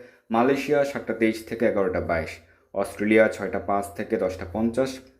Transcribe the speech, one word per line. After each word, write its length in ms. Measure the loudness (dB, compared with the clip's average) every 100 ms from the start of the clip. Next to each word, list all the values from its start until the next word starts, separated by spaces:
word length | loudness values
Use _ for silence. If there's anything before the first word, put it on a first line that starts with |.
| -16 -20 -4
মালয়েশিয়া 500 | 0 2 2 0 0 0
সাতটা 280 | -4 -6
তেইশ 240 | 0 0 0 -6
থেকে 180 | -2 0
এগারোটা 360 | 2 0 0
বাইশ, 300 | -2 -2 -4 -10 -20 _ _ -6
অস্ট্রেলিয়া 500 | -6 -2 4 6 6
ছয়টা 300 | 2 -4 -4
পাঁচ 260 | -2 -2 -2 -8
থেকে 200 | -4 -2
দশটা 280 | -2 -4 -6
পঞ্চাশ, 400 | -2 0 0 -2 -4 -16